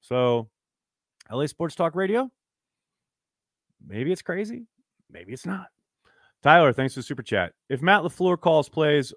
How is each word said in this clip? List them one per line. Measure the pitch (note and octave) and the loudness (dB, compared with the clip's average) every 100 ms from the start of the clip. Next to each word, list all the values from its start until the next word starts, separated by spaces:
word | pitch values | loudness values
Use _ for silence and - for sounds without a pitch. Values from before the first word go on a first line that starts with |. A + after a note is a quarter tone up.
So, | _ B2 B2 A#2 A2+ _ _ _ _ _ _ _ _ | _ -2 0 0 -4 _ _ _ _ _ _ _ _
L | A2+ | -8
A | D3 | -8
Sports | - E3+ | -6 -10
Talk | - E3+ | -4 -4
Radio, | D#3+ F#3+ A3+ C4 _ _ _ _ _ _ _ _ _ _ _ _ _ _ _ D2 | -2 -2 -2 -4 _ _ _ _ _ _ _ _ _ _ _ _ _ _ _ -14
maybe | G2+ C3+ | -8 -6
it's | F#3 | -6
crazy, | - F3+ G#3 A#3+ A#3 _ _ _ _ | -6 -8 -8 -12 -18 _ _ _ _
maybe | - F#2 | -20 -16
it's | B2 | -14
not. | - F#3+ F#3 _ _ _ _ _ _ _ | -10 -10 -12 _ _ _ _ _ _ _
Tyler, | C#3 E3 D3+ | 6 6 6
thanks | A#2+ C3+ | 2 -4
for | - | -4
the | |
super | A#2+ B2+ | -10 -10
chat. | A#2 G#2 F2 _ _ | -4 -2 -2 _ _
If | C3 | -4
Matt | D#3+ G3+ | 2 2
LaFleur | E3 - F#3 F3 | 2 -2 0 2
calls | F3+ D#3 C#3+ | 2 2 2
plays | - D3+ D3 B2+ | 0 2 2 0